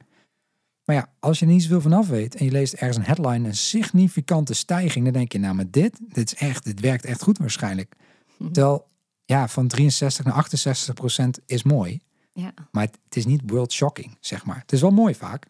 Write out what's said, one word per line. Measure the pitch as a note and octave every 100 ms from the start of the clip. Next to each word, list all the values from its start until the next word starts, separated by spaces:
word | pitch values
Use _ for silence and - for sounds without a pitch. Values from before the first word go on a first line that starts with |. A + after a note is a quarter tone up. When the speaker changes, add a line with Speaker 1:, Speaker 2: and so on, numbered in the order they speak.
| _ _ _ _ _ _ _ _ -
Speaker 1:
Maar | C#3+
ja, | B2 _
als | D3 D#3+
je | E3
er |
niet | F3+
zoveel | D#3+ F3
vanaf | D3+ F3+ G#3
weet | A#2 A2+ -
en | C3+
je |
leest | C3+ C3
ergens | - B2+ A#2
een |
headline, | G2+ D3+ C#3 A#2+ A#2
een | G2+
significante | - A3 A3 F3+ F#3 E3+ C#3 D#3+ C#3+
stijging, | - - F3 F3 C3 B2+
dan |
denk | B2+ A#2+
je, | G2
nou, | G2 F#2+
maar | F#2+
dit, | C3 G#3+ - A3+
dit | - A2+
is | -
echt, | C#3 B2+
dit | - G2+
werkt | B2 B2+ A#2+
echt | A#2+
goed | - G#3
waarschijnlijk. | C3+ - G#2+ F#2+ F#2+ _ _ _ _ -
Speaker 2:
Mhm. | D#3+
Speaker 1:
Terwijl, | D#3+ D3 C#3+ - _ _ _ -
ja, | C3+ B2
van | - B2+
drieënzestig | - D3 - C#3 - C3
naar |
achtenzestig | C#3 - C#3+ C#3+ B2+ -
procent | B2 B2+ - B2+ B2+ -
is | B2
mooi. | C#3 C#3+ F2 B2 _ _ _
Speaker 2:
Ja. | - F3+ - D3+
Speaker 1:
Maar | -
het, | G#2+ - _
het | -
is | A2+
niet | C#3+ B2
world | A#2+ B2
shocking, | - C#3+ - A#2+ A2
zeg | - F#2+ -
maar. | C3
Het | -
is | C3+
wel | F3
mooi | G3+ A3 C3
vaak, | - E3+ -